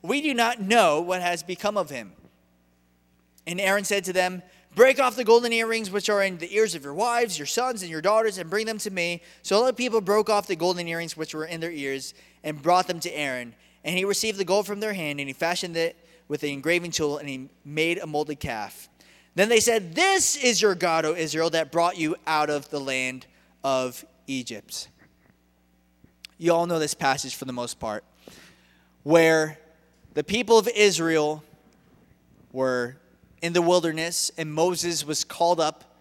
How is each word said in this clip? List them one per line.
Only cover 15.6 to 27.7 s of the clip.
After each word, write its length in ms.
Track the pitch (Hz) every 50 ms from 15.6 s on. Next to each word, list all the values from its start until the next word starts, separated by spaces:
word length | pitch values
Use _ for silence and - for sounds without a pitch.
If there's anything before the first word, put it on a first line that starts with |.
| - 180 165
it 200 | 165 165 165 - _ _ _ _ _ _ _
with 140 | 147 147
an 80 | - 147
engraving 400 | 143 139 131 160 175 175 175 170
tool, 280 | 156 - 156 147 143 143
and 100 | 147 143
he 200 | 135 131 131 143 _ _ _
made 340 | 143 147 156 160 165 170 185
a 80 | 175
molded 340 | 156 151 147 151 143 147 -
calf. 480 | - 147 120 110 104 95 - - - _ _ _ - _ - _ _ _ _
Then 120 | 160 196 220
they 120 | 233 226
said, 340 | 214 240 233 220 190 170 160
'This 420 | 285 359 381 392 381 - - -
is 240 | 285 269 247 233 170
your 140 | 202 208 185
God, 300 | 170 180 175 165 165 156
O 100 | 156 165
Israel, 360 | 175 160 156 143 160 160 165
that 200 | 160 165 160 135
brought 260 | 147 170 170 175 -
you 200 | 180 160 151 156 - _
out 240 | - 160 151 151 147
of 180 | 147 147 139 -
the 100 | - 143
land 460 | 139 135 135 131 127 127 127 131 - _ _ _ _ _ _ _
of 420 | - 139 135 131 127 127 123 - - _ _ _ _
Egypt.'" 640 | - 135 131 120 - 117 101 - - - - - - _ _ - _ _ _ _ _ _ _ _ _ _ _ _ _ _ _ _ _ _ _ - _ _ _ _ - _
You 160 | _ 165 170
all 140 | 170 165 170
know 140 | 175 175 160
this 140 | 156 147 -
passage 420 | - 160 139 131 131 - 131 -
for 80 | - 135
the 80 | 131
most 260 | 127 123 120 117